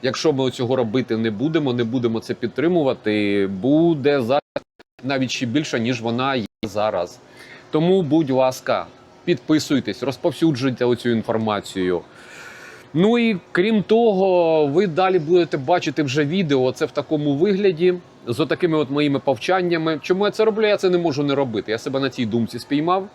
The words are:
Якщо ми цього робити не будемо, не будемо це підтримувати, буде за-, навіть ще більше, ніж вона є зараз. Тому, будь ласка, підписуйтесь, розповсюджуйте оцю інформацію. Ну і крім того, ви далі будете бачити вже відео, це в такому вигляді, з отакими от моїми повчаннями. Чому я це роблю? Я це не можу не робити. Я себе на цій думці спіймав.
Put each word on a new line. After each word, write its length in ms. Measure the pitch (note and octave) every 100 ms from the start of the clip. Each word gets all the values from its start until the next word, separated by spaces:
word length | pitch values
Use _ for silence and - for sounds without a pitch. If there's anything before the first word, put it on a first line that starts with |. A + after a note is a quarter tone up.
Якщо 320 | - A2+ E3
ми 180 | C#3 C3
цього 240 | - A#2+ C3
робити 420 | A#2 B2+ B2+ A2+
не 140 | A2+
будемо, 420 | G#2 C#3 D#3+ C#3+
не 100 | B2
будемо 360 | A#2 B2+ A#2 A2+
це 140 | -
підтримувати, 1120 | A#2+ A#2 - D#3 F3+ C#3 A#2 - G#2+ G#2 G2+ G2 G2
буде 600 | A2+ D3+ E3+ D#3+ C#3 C#3+
за-, 180 | A2+ C#3 - - - _ _ _
навіть 280 | B2+ C#3 B2+
ще 140 | - B2+
більше, 340 | B2+ D#3 C3
ніж 220 | A2+ B2+
вона 340 | A2+ A#2+ C3 C3+
є 100 | G2 _
зараз. 560 | A2 G2+ G#2+ G2 F2 - - - - - -
Тому, 300 | D#3 E3 F#3+
будь 280 | D#3+ D3+ D3
ласка, 560 | C3 C3 B2+ - A2 E2+ - - - -
підписуйтесь, 760 | - - D#3 - C#3 - -
розповсюджуйте 840 | A#2+ C3 F3 - E3 C3+ C3+ A#2 B2
оцю 240 | A#2+ B2
інформацію. 920 | A2+ G#2 A2 A2 G2+ - F#2+ F2+ F2 - - - - - - - - -
Ну 260 | D3+ G3 A#3+
і 180 | A#3 G3 -
крім 320 | E3 G3 A3
того, 840 | - A3 A#3 F#3+ G3 F3+ E3 D#3+ D3+
ви 200 | C#3+ G3+
далі 320 | D#3 F#3+ F#3
будете 380 | D3+ F3+ E3+ E3
бачити 460 | C3 F3+ E3 D3
вже 220 | D3 C3 C#3+
відео, 460 | F3+ E3+ C#3 B2+
це 140 | B2+ D3+
в 60 |
такому 440 | - C#3 D#3 D3 C#3
вигляді, 580 | F#3 F#3+ G3+ D#3+ F3+ F3+ - - -
з 120 | A#2+
отакими 380 | D3+ E3 F3+ D#3
от 120 | C3
моїми 300 | C#3+ D3 C#3
повчаннями. 800 | - C3 - F#3 F3+ E3+ D#3+ D#3
Чому 240 | - F#3 G3+
я 60 |
це 140 | G3 A3
роблю? 220 | G#3+ G#3+
Я 100 | G3+
це 120 | F#3+
не 80 | F3+
можу 260 | E3+ C#3
не 120 | C#3+ C#3
робити. 360 | C3 G#2+ F#2
Я 60 | A2
себе 220 | - C3+
на 100 | C3+
цій 160 | B2+ A#2
думці 340 | A#2 A2+ A#2+
спіймав. 480 | - C#3+ D#3+ F#3 G3